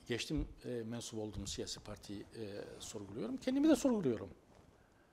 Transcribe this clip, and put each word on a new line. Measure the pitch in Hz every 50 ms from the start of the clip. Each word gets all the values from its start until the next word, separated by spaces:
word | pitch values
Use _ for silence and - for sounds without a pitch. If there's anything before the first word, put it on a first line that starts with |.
| -
geçtim, | - 120 110 - - 160 143 147 - - - -
e, | 123
mensup | 123 117 113 110 120 117 - - 117 107
olduğum | 107 107 98 101 98
siyasi | - - - 104 - - -
partiyi, | - - 104 - - - 101 101
e, | - - - 113 110 98 101 - - - - -
sorguluyorum. | - - - - 202 190 - - 190 233 269
Kendimi | - - 262 262 277 294 320
de | 294
sorguluyorum. | - - 269 240 214 170 127 110 - - 78 - - - - - - - - - - - - - - - -